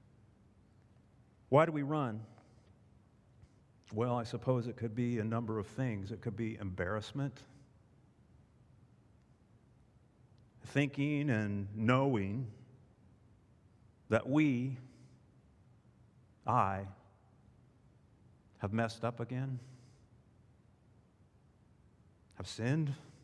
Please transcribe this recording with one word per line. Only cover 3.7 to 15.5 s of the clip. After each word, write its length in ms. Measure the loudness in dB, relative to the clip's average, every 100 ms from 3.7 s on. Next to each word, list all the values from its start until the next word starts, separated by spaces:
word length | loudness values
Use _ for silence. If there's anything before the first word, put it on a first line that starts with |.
| -20 -8
Well, 240 | -2 0 -2
I 80 |
suppose 420 | -4 -4 0 0 0
it 100 | -4
could 180 | -4
be 240 | 0 0 0
a 60 |
number 340 | 0 0 0 -2
of 80 | -4
things. 460 | -2 -2 -2 -6
It 100 | -6
could 140 | -6 -4
be 200 | -4 -4
embarrassment, 840 | -6 -2 -2 -2 -4 -4 -6 -6 -18 -20 -20 -20 -20 -20 -20 -20 -20 -20 -20 -20 -20 -20 -20 -20 -20 -20 -20 -20 -20 -20 -20 -20 -20 -20 -20 -20 -20 -20 -20 -20 -4
thinking 640 | 0 0 2 0 0 2
and 400 | 0 0 -2 -4
knowing 720 | 0 4 4 4 2 0 -2 -6 -10 -20 -20 -20 -20 -20 -20 -20 -20 -20 -20 -20 -20 -20 -18 0
that 180 | 2 4
we, 500 | 4 4 4 0 -6 -12 -20 -20 -20 -20 -20 -20